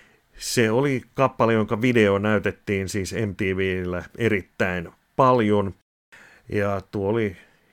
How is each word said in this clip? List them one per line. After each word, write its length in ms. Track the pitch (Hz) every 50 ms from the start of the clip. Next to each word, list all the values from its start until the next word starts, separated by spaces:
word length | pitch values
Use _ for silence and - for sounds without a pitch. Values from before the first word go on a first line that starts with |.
| - _ _ _ _ _ _ -
se 340 | - - - 131 113 110
oli 300 | 110 123 139 147 135 120 - _ _
kappale, 400 | - 135 127 - - 120 113 113
jonka 280 | 110 107 - 117 104
video 360 | 117 127 120 120 107 101 98 98
näytettiin 720 | 101 107 107 101 87 104 87 - _ - 104 98 95 90
siis 240 | - 104 92 - -
M 220 | - 113 101 90
T 60 | -
V:llä 640 | 110 95 95 92 95 95 92 92 92 90 90 87 85 - - -
erittäin 720 | 117 113 107 95 87 _ _ - 113 95 90 90 85 87 - _ _ _ _
paljon. 580 | - 135 127 127 123 110 104 104 104 98 98 87 _ _ _ _ _ _ _ - - - - - - _ -
Ja 320 | - 104 101 101 98 95 92 _
tuo 180 | - 107 98 98
oli 280 | 110 117 110 101 90 - - _ _ _ _ _